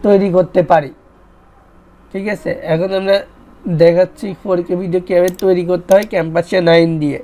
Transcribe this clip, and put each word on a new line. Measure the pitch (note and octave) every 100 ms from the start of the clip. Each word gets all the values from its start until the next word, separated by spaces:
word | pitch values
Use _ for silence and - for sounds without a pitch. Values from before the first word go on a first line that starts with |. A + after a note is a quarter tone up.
| G#3
তৈরি | G3 G3 F3+
করতে | E3+ F#3+ D#3+
পারি, | E3 C#3 - _ _ _ _ _ _ _ _ _ _ _
ঠিক | F#3+ G3+
আছে? | G3+ - - -
এখন | D#3+ F#3+ F#3+
আমরা | F#3+ G3 - _ - - - D#3+
দেখাচ্ছি | E3 E3+ F3+ - G3+ F3
ফোর | G#3 F3+ F3
কে | F3+
ভিডিও | F#3 F3+ F3+
কীভাবে | F3 F3+ F3+
তৈরি | F#3+ F3+ F3
করতে | F3+ - G3
হয় | G#3+
Camtasia | F#3+ D#3+ D#3+ E3+ F#3+ E3+
নাইন | E3+ E3 D#3+
দিয়ে। | D3 C3+